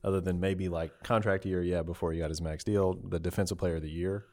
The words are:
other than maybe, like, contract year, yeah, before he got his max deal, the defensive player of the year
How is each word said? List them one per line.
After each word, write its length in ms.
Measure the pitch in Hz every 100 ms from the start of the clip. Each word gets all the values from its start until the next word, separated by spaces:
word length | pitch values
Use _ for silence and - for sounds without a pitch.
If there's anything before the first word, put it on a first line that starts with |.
| 101
other 160 | 95
than 180 | 90 90
maybe, 300 | 95 95 92
like, 340 | 85 82 -
contract 420 | - 117 104 95 98
year, 160 | 90
yeah, 200 | 87 87
before 320 | 80 82 82
he 60 | 82
got 100 | 78
his 100 | 80
max 240 | 82 78
deal, 300 | - 101 95
the 260 | 90 90 90
defensive 380 | 87 95 95 90
player 180 | 90 82
of 60 |
the 80 | 78
year 340 | 80 90 101 -